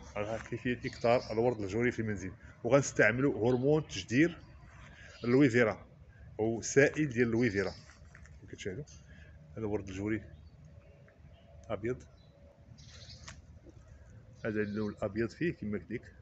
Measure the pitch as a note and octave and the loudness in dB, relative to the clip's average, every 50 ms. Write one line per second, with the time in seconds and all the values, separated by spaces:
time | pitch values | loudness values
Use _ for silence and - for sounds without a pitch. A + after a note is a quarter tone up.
0 | - - - G#2 G#2 G#2+ A2+ A2 - - B2 A2+ - B2+ B2 A#2 - B2+ - - | -4 -10 -8 -8 -6 -6 -6 -8 -8 -8 -10 -6 -4 -4 -4 -4 -6 -10 -8 -2
1 | - A#2 A#2+ B2+ B2 - A2+ A2 A#2 B2+ B2 A2 G2+ F#2+ F#2+ A2+ B2 B2 A2+ - | 2 4 4 4 2 -2 -2 0 0 0 0 -2 -4 -4 -2 0 0 0 0 -2
2 | A2+ G#2+ G#2 F2+ F#2+ F#2 D#2 - - - - - - A#2 B2+ C#3+ C#3 - - - | -4 -4 -4 -6 -6 -8 -10 -12 -18 -20 -18 -8 0 4 4 4 4 2 2 4
3 | B2+ G#2+ A#2 B2+ C3+ C#3+ - A2+ G#2 A#2+ B2+ B2 B2+ C#3+ D3+ D#3 D3+ - - G2 | 4 4 4 4 0 0 0 2 2 2 2 2 2 2 2 2 0 -4 -10 -12
4 | F2+ - A2 C3 D#3+ E3+ E3+ - - - - - - - - - - - - - | -8 0 2 4 4 2 2 -6 -16 -20 -20 -20 -20 -20 -20 -20 -20 -20 -20 -20
5 | - - - - - A#2 B2 C3+ D3 C3 A2 B2 A#2+ G#2+ F#2+ - - - - - | -20 -20 -16 -6 0 4 6 6 6 6 6 6 4 4 2 -2 -8 -18 -20 -20
6 | - - - - - - - - G#2+ A2+ A2+ G#2+ G#2+ - - C#3 C#3 - - D3+ | -20 -20 -20 -20 -20 -16 -4 -2 -2 -2 -2 -4 -6 2 4 6 6 6 4 0
7 | D#3 C#3+ A#2 A2+ B2 A#2 A2 A2+ B2+ A#2 F#2+ G2 F#2+ F2+ E2 - - - - - | -2 -2 2 0 2 2 2 2 2 2 2 0 -2 -2 -4 -8 -16 -20 -20 -20
8 | - - - - - - - - - - - - - G2+ F#2 B2 D3+ - - - | -20 -20 -20 -20 -20 -20 -20 -20 -18 -18 -16 -10 -8 -8 -8 -8 -12 -14 -16 -20
9 | - - - - - - - - - - - A#2+ A2+ G#2 G#2 G#2 G2 G2 F#2 F#2+ | -20 -20 -20 -20 -20 -20 -20 -20 -20 -18 -12 -8 -6 -4 -4 -4 -4 -6 -8 -6
10 | G2+ G#2+ A2 G#2 - - - - - - - - - - - - - - - - | -4 -2 -4 -4 -6 -10 -18 -20 -20 -20 -20 -20 -20 -20 -20 -20 -20 -20 -20 -20
11 | - - - - - - - - - - - - - - A2 F#2+ G2+ A2+ C3 - | -20 -20 -20 -20 -20 -20 -20 -20 -20 -20 -20 -20 -8 -6 -6 -4 -2 -4 -4 -6
12 | - - - - - - - - - - - - - - - - - - - - | -8 -18 -20 -20 -20 -20 -20 -20 -20 -20 -20 -20 -20 -20 -20 -20 -20 -20 -20 -20
13 | - - - - - - - - - - - - - - - - - - - - | -20 -20 -20 -20 -18 -20 -20 -20 -20 -20 -20 -20 -20 -20 -20 -20 -20 -20 -20 -20
14 | - - - - - - - - - A#2 G#2+ G#2+ G#2+ G#2 G2+ G#2+ G#2+ G#2 G#2+ - | -20 -20 -20 -20 -20 -20 -20 -8 -6 -4 -2 0 -2 -2 -2 -4 -4 -4 -4 -4
15 | A2+ G#2 F#2+ A2 A#2 A2 - - D3+ F3 - - G#2+ G#2 G#2 G2 E2+ - G#2 B2 | -6 -6 -2 -2 -2 -2 -2 -4 -4 -4 -4 -4 -6 -6 -6 -6 -6 -8 -10 -10
16 | - - - - | -10 -14 -20 -20